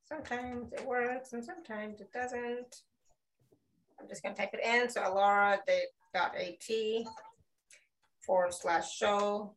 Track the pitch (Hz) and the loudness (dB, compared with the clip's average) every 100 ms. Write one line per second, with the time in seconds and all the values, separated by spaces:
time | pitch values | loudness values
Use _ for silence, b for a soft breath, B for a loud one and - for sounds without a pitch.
0 | _ 302 - 247 247 240 240 - 254 247 | _ -10 -4 -4 -4 -8 -8 -8 -4 -2
1 | 240 262 262 240 233 349 - 214 214 208 | -2 -4 -8 -10 -10 -14 -10 -8 -8 -12
2 | 196 247 247 247 240 240 247 - _ _ | -10 -6 -4 -4 -6 -6 -10 -18 _ _
3 | _ _ _ _ _ _ _ _ _ - | _ _ _ _ _ _ _ _ _ -20
4 | - - 196 202 - 226 226 240 247 220 | -14 -8 -8 -4 -4 -2 2 4 2 0
5 | 190 190 202 202 202 196 190 180 175 _ | 0 4 6 6 6 4 4 2 0 _
6 | _ 185 - - 180 170 - 220 214 226 | _ 0 0 0 -6 -8 -4 -2 0 -2
7 | 233 - - _ _ _ _ B B _ | -4 -10 -20 _ _ _ _ B B _
8 | _ _ - 185 175 - 180 170 165 - | _ _ 2 4 4 0 2 2 0 -2
9 | 214 202 208 208 208 | 2 4 2 0 -6